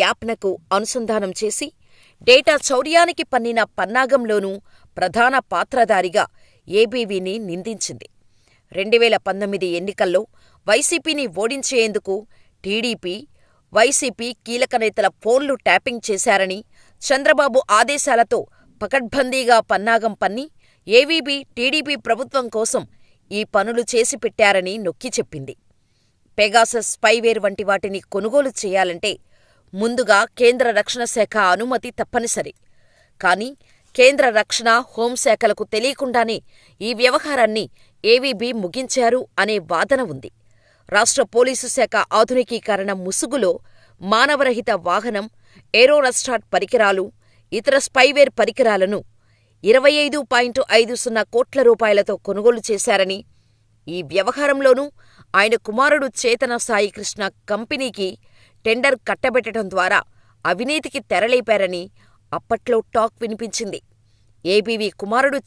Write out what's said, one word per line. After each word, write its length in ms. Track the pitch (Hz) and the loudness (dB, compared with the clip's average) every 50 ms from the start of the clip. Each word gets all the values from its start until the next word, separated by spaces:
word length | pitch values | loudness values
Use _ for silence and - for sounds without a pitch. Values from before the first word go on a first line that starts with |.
యాప్నకు 480 | 185 196 240 - 226 226 226 - - 190 175 - _ _ | 2 0 0 -2 -6 -8 -8 -4 -4 -4 -4 -6 _ _
అనుసంధానం 600 | 190 202 220 - - 254 226 208 220 214 202 190 180 - | -2 -2 -2 -4 -6 -6 -4 -4 -4 -4 -4 -6 -6 -6
చేసి, 280 | 220 208 - - 294 302 - _ _ _ _ _ _ _ _ _ | -6 -6 -6 -6 -8 -10 -12 _ _ _ _ _ _ _ _ _
డేటా 340 | - 240 247 285 285 330 302 277 - - | 4 6 6 6 6 2 0 0 0 -2
చౌర్యానికి 580 | 269 247 262 311 320 339 339 349 - - 320 - | -2 -2 0 2 4 4 4 2 0 -4 -6 -4
పన్నిన 300 | 262 240 226 233 233 226 208 - _ - | -2 -2 -2 -2 -2 -2 -2 -2 _ -6
పన్నాగంలోనూ 720 | 185 190 226 254 269 233 269 262 240 220 214 208 196 196 196 202 - - - _ - _ _ | -6 -2 0 -2 2 2 0 0 0 0 -2 -2 -2 -4 -8 -10 -14 -20 -20 _ -20 _ _
ప్రధాన 380 | 170 180 180 156 226 233 254 269 269 - _ | -4 -4 -2 2 2 2 2 2 0 -2 _
పాత్రధారిగా 720 | 196 170 - - - 254 226 - 214 185 180 185 165 208 - - _ _ _ _ _ _ _ - | -4 -4 -4 -2 0 2 2 4 4 2 0 0 0 0 0 0 _ _ _ _ _ _ _ -4
ఏబీవీని 640 | 175 208 233 214 233 254 233 190 202 185 185 185 196 226 | 0 2 2 2 0 -2 -4 -4 -4 -6 -4 -6 -8 -8
నిందించింది. 720 | 220 180 170 185 175 226 220 180 - - 139 - - - _ _ _ _ _ _ _ _ _ _ _ _ | -8 -8 -8 -8 -8 -10 -10 -8 -8 -10 -10 -12 -18 -20 _ _ _ _ _ _ _ _ _ _ _ _
రెండు 240 | - 175 196 214 233 | -8 -6 0 2 4
వేల 200 | 233 233 233 214 | 4 4 4 2
పంతొమ్మిది 520 | 190 - 196 190 196 208 196 202 180 185 180 170 170 | 2 0 -4 -4 -4 -4 -4 -4 -4 -4 -4 -4 -4
ఎన్నికల్లో 420 | 185 202 196 - 208 185 175 185 220 - _ _ _ _ _ _ _ | -6 -6 -4 -2 0 0 0 0 -2 -4 _ _ _ _ _ _ _
వైసీపీని 600 | - 320 - 294 - 359 330 - 320 302 294 269 214 160 185 | 0 2 2 2 0 -2 -2 -2 -4 -4 -4 -4 -6 -4 -4
ఓడించేందుకు 720 | 214 233 277 277 - - 269 240 226 220 202 208 - 196 190 214 214 - - - _ _ _ _ - | -4 -4 -4 -6 -6 -2 0 0 0 0 -2 -6 -4 -4 -6 -6 -6 -12 -20 -20 _ _ _ _ -8
టీడీపీ, 520 | 190 208 226 226 247 226 - - 175 180 214 294 - _ _ _ _ _ _ _ _ | -6 -4 -4 -4 -4 -6 -6 -8 -10 -10 -10 -12 -18 _ _ _ _ _ _ _ _
వైసీపీ 560 | - 208 233 269 277 - 294 254 202 - 233 240 247 - - | 2 2 4 4 2 0 -2 -4 -6 -6 -10 -10 -10 -12 -10
కీలక 300 | 226 233 247 240 - - | -8 -4 -4 -2 -2 -2
నేతల 320 | 233 220 214 - - 196 190 - _ | -2 -2 -2 0 0 -2 -2 -2 _
ఫోన్లు 320 | - 214 240 269 285 - 269 | 0 0 2 2 2 -2 -4
ట్యాపింగ్ 460 | - - 196 175 190 - 269 240 226 - | -2 0 0 0 2 0 -4 -8 -6 -6
చేశారని, 520 | - 202 196 - 240 202 190 190 185 185 208 - _ _ _ _ _ _ _ | -6 -4 -2 0 2 2 2 0 -2 -4 -8 -12 _ _ _ _ _ _ _
చంద్రబాబు 560 | - - 277 269 285 302 302 277 285 277 226 262 - - | -2 -2 -2 2 2 4 4 4 2 2 2 0 2 4
ఆదేశాలతో 680 | 208 214 240 233 285 277 - 285 240 226 233 - 240 196 131 - _ _ _ _ _ - | 4 4 4 2 0 -2 0 0 2 2 2 2 0 -4 -4 -8 _ _ _ _ _ -12
పకడ్బందీగా 800 | 214 202 - 269 240 202 - 277 254 254 254 262 247 233 240 226 | -6 -4 -4 -4 -4 -2 -2 -2 -2 -2 -2 -2 2 4 4 4
పన్నాగం 520 | - - 208 190 202 233 226 226 220 226 | 4 2 -2 -2 0 0 0 0 0 -2
పన్ని 320 | 202 - 208 185 202 247 285 311 _ _ _ _ _ _ _ | -4 -2 -4 -4 -4 -6 -10 -12 _ _ _ _ _ _ _
ఏవీబీ 500 | 180 208 247 294 285 330 320 247 285 277 277 269 - _ | 4 4 4 6 4 2 -2 -2 -2 -4 -6 -6 -10 _
టీడీపీ 380 | 233 240 269 285 311 254 294 285 | -4 -2 0 0 -2 -2 -4 -6
ప్రభుత్వం 500 | - - - 226 214 269 240 - 269 247 220 | -6 -4 -4 -4 -2 -4 -4 -4 -4 -4 -2
కోసం 340 | - 214 226 - - 208 143 - - - - _ _ _ _ - | -4 -4 -2 -2 -2 -4 -6 -8 -14 -20 -20 _ _ _ _ -10
ఈ 100 | 190 208 214 | -8 -8 -6
పనులు 380 | - - 202 196 226 233 240 | -2 0 0 0 0 -2 -4
చేసి 340 | 240 - - 226 240 - 285 | -4 0 0 0 0 0 -2
పెట్టారని 580 | - - 208 - - 214 202 202 190 180 185 202 226 | -4 -6 -6 0 2 2 4 4 2 0 -2 -6 -6
నొక్కి 300 | 208 175 156 - - 254 | -6 -6 -6 -6 -8 -6
చెప్పింది. 460 | - - - - - 143 135 131 - - _ _ _ _ _ _ _ _ _ _ _ _ _ _ _ - | -6 -6 -6 -6 -10 -14 -14 -14 -16 -20 _ _ _ _ _ _ _ _ _ _ _ _ _ _ _ 0
పెగాసస్ 520 | 208 214 202 233 226 - - 233 208 - | 0 2 4 2 2 2 0 -4 -6 -6
స్పైవేర్ 480 | - - - 214 226 240 220 226 226 214 196 | -4 0 2 2 2 2 2 0 0 0 -2
వంటి 200 | 202 196 - 202 | -4 -4 -4 -2
వాటిని 360 | 196 196 202 - 196 196 190 - _ | -2 -2 -2 -2 -6 -8 -10 -10 _
కొనుగోలు 400 | - 196 202 226 240 285 277 269 - - | -6 -6 -4 0 0 0 0 0 -4 -6
చేయాలంటే 500 | - 196 185 196 190 180 170 170 - 208 - - _ _ _ _ _ _ _ _ _ _ | -6 -2 0 0 0 0 -2 -4 -6 -6 -6 -8 _ _ _ _ _ _ _ _ _ _
ముందుగా 460 | - 190 214 233 247 240 247 190 202 196 226 - _ - | -6 -4 -4 -2 -2 0 2 4 4 4 4 0 _ 2
కేంద్ర 280 | 247 233 247 254 254 233 | 4 4 4 4 0 0
రక్షణ 340 | 214 202 208 - - 240 233 | 0 0 -2 -2 -4 -6 -6
శాఖ 320 | 226 - 233 208 - - 214 196 180 180 | -4 -2 -2 -2 -2 0 0 2 2 2
అనుమతి 360 | 190 233 254 262 214 - 247 | 2 0 -4 -4 -6 -6 -8
తప్పనిసరి. 640 | - - 214 - - 240 233 226 - 196 151 147 - _ _ _ _ _ _ _ _ _ _ _ _ - | -8 -8 -8 -4 -4 -4 -2 -2 -4 -6 -6 -8 -14 _ _ _ _ _ _ _ _ _ _ _ _ -2
కానీ 280 | - 180 180 190 220 262 285 - _ _ _ _ _ _ - | 0 0 0 0 -2 -6 -12 -16 _ _ _ _ _ _ 4
కేంద్ర 320 | - 247 262 285 269 277 247 | 6 6 6 6 4 2 2
రక్షణ, 420 | 214 214 214 - - - 226 233 226 240 262 - | 2 0 -2 -2 -4 -2 0 2 2 2 0 -4
హోంశాఖలకు 720 | - 220 233 240 254 - - 247 214 - 240 208 214 - 214 | -6 -6 -4 -4 -4 -2 0 0 0 2 0 0 0 -2 -6
తెలియకుండానే 720 | - - 214 233 269 269 - 277 254 233 240 226 226 220 - - - - _ _ _ _ - | -6 -4 -2 -2 -2 -2 -4 -4 -2 0 0 0 -2 -4 -6 -10 -16 -20 _ _ _ _ -8
ఈ 120 | 190 226 247 | -8 -6 0
వ్యవహారాన్ని 720 | 208 247 254 254 311 - 302 285 254 233 214 214 220 175 - - _ _ _ _ _ - | 2 2 2 2 0 -2 -2 0 2 2 2 2 -2 -6 -8 -12 _ _ _ _ _ 2
ఏవీబీ 460 | 214 233 254 262 277 247 185 233 240 | 2 2 2 2 -2 -4 -4 -4 -6
ముగించారు 720 | 254 226 185 175 156 254 262 233 - 262 240 233 247 254 - - _ - | -4 -6 -6 -6 -6 -8 -8 -4 -2 0 2 2 2 0 -2 -4 _ -2
అనే 200 | 196 208 220 202 | -2 0 -2 -4
వాదన 440 | 160 160 175 165 - - 269 262 | -4 -2 -2 -2 0 0 0 0
ఉంది. 280 | 247 175 143 135 117 - - _ _ _ _ _ _ _ _ _ _ - | -2 -4 -10 -12 -14 -18 -20 _ _ _ _ _ _ _ _ _ _ -2
రాష్ట్ర 340 | 180 202 233 - - 277 | 0 2 2 2 2 0
పోలీసు 440 | 233 - - 233 247 262 262 - - 240 | -2 0 2 2 2 2 0 -2 -6 -4
శాఖ 280 | - 269 226 - - 208 - - | -2 -2 -2 0 0 -2 -2 0
ఆధునికీకరణ 800 | - 214 220 - 254 254 240 - 240 220 - - 202 190 196 202 | 2 2 2 2 2 -2 -2 -2 -6 -6 -4 -4 -4 -2 -4 -6
ముసుగులో 600 | 196 190 180 185 190 - 311 233 262 269 202 180 - - - - - - - _ _ - | -6 -6 -8 -6 -6 -6 -4 -4 -2 0 0 0 -2 -2 -8 -18 -20 -20 -20 _ _ -12
మానవరహిత 680 | 175 190 214 226 262 285 294 269 285 262 233 226 220 240 214 180 170 | -4 -2 0 2 2 2 2 0 0 0 -2 -2 -2 -4 -4 -2 -2
వాహనం, 400 | 175 175 208 214 240 208 196 214 226 - _ _ _ _ - _ _ - | -2 -2 -2 -2 -4 -6 -6 -8 -10 -14 _ _ _ _ -20 _ _ 4
ఏరోరస్టాట్ 720 | 214 247 277 294 294 269 254 247 - - 262 240 220 - _ - | 6 6 6 6 4 2 2 0 -2 -4 -4 -4 -6 -4 _ 2
పరికరాలు, 500 | 180 196 - - 226 214 196 202 190 185 208 - _ _ _ _ _ _ _ | 2 2 4 4 2 4 2 2 0 -4 -6 -12 _ _ _ _ _ _ _
ఇతర 220 | - 220 - 285 269 277 | -8 -4 0 2 2 2
స్పైవేర్ 520 | - - - 262 254 285 277 285 277 - | 0 0 4 4 4 6 6 4 4 4
పరికరాలను 680 | - - 214 220 226 - 247 226 208 185 185 190 208 170 - - _ _ _ _ _ _ _ _ _ _ - | 4 2 0 0 2 2 2 2 2 2 0 0 -2 -4 -8 -12 _ _ _ _ _ _ _ _ _ _ 2
ఇరవై 280 | 196 233 262 262 285 | 4 4 6 6 4
ఐదు 260 | 302 294 294 285 262 294 254 - | 4 4 2 0 -2 -4 -4 0
పాయింట్ 280 | 254 240 247 247 233 262 247 - | 0 0 0 0 -2 -4 0 2
ఐదు 220 | 196 226 233 214 247 | 4 4 4 2 -2
సున్నా 280 | 226 - 247 226 220 | -6 -6 -4 -2 -2
కోట్ల 400 | 214 - - 233 269 - - 269 | -2 0 -2 -2 -2 0 0 2
రూపాయలతో 520 | 254 240 226 - 233 214 208 202 208 - 202 | 4 4 4 4 2 2 2 2 2 0 -4
కొనుగోలు 440 | - - 202 190 202 208 247 240 226 | -6 -6 -6 -4 2 2 2 2 2
చేశారని, 580 | - - 208 196 - 233 208 196 190 185 190 202 - _ _ _ _ _ _ _ _ _ _ _ _ | -2 -4 -4 -2 0 0 2 2 0 -2 -4 -8 -12 _ _ _ _ _ _ _ _ _ _ _ _
ఈ 120 | 147 165 180 | -10 -10 -10
వ్యవహారంలోనూ 840 | 165 139 160 190 190 226 - 269 285 285 277 277 269 262 254 254 285 294 - - - _ _ - - _ - | -8 -2 -2 -2 0 0 -2 -2 0 0 0 2 4 4 4 2 0 -4 -10 -16 -20 _ _ -20 -12 _ 0
ఆయన 200 | 190 202 226 226 220 - | 2 2 2 0 -2 -2
కుమారుడు 400 | - 208 240 277 294 294 302 269 262 - - | -4 -2 0 2 2 2 2 0 -4 -6 -4
చేతన 340 | - 233 240 - 277 247 240 | -2 -2 0 0 -2 -2 -2
సాయికృష్ణ 720 | 233 - - 220 202 208 196 - 208 202 - - 202 202 196 - _ _ - | -4 -4 -2 0 0 0 -2 -4 -8 -12 -10 -8 -8 -8 -8 -8 _ _ -6
కంపెనీకి 600 | 208 208 233 - 302 262 269 247 190 202 196 185 - - _ _ _ _ _ _ _ _ - | -6 -6 -6 -6 -6 -4 -4 -6 -6 -6 -6 -8 -8 -12 _ _ _ _ _ _ _ _ -2
టెండర్ 320 | 220 226 247 254 277 262 - _ - | -2 0 0 0 0 0 -2 _ -6
కట్టబెట్టడం 580 | 196 - - 262 226 247 214 226 202 226 208 185 | -6 -4 -2 -2 0 -2 -2 -2 -4 -6 -6 -4
ద్వారా 300 | 185 185 180 185 202 - - - _ - _ _ _ _ - | -2 -2 0 2 0 0 -2 -4 _ -20 _ _ _ _ -4
అవినీతికి 560 | 160 208 190 247 269 302 311 - 302 - 277 | -2 -2 -2 -2 -2 -2 -2 -4 -6 -8 -10
తెరలేపారని 800 | - - 208 180 202 240 254 247 220 233 214 202 196 180 180 175 180 196 - _ _ _ _ _ _ _ | -6 -4 -2 0 2 2 2 0 2 0 0 0 0 -2 -4 -8 -10 -12 -18 _ _ _ _ _ _ _
అప్పట్లో 460 | 147 160 - - 233 220 - - 233 226 - _ - | -12 -10 -6 -6 -6 -4 -2 -2 -2 -2 -2 _ -2
టాక్ 200 | 233 214 - - _ | 0 0 -2 -2 _
వినిపించింది. 600 | 190 202 220 202 233 214 - - 226 196 170 - - _ _ _ _ _ _ _ _ _ _ _ - | -8 -8 -8 -8 -10 -8 -8 -8 -8 -8 -8 -10 -14 _ _ _ _ _ _ _ _ _ _ _ -2
ఏబీవీ 460 | 165 196 214 190 233 226 208 214 196 | 0 0 0 0 0 -2 -4 -4 -6
కుమారుడు 500 | - - 202 196 220 254 269 285 269 - - | -6 -8 -6 -2 0 2 2 2 0 -4 -6